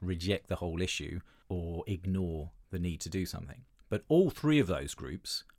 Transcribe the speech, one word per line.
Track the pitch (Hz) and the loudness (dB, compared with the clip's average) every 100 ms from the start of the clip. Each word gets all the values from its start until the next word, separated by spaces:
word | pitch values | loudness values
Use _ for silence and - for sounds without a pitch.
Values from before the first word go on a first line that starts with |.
reject | 92 87 90 98 - | -4 -2 0 0 -2
the | 90 | -4
whole | 87 82 | -2 0
issue | 92 - 78 87 - _ _ | -2 -2 -4 -8 -10 _ _
or | 90 85 85 95 | -4 -4 -4 -4
ignore | 90 95 95 90 80 82 - - | -2 0 0 0 -2 -6 -12 -8
the | 90 | -2
need | 87 80 | -2 -2
to | 82 | -4
do | 95 | -2
something. | 87 85 82 - - _ - | -2 -6 -10 -14 -20 _ -4
But | 107 - | -4 4
all | 160 180 | 6 6
three | - 151 151 | 2 4 4
of | 110 | 4
those | 73 71 | 0 -4
groups | - 65 80 - - - | -8 -8 -8 -6 -8 -8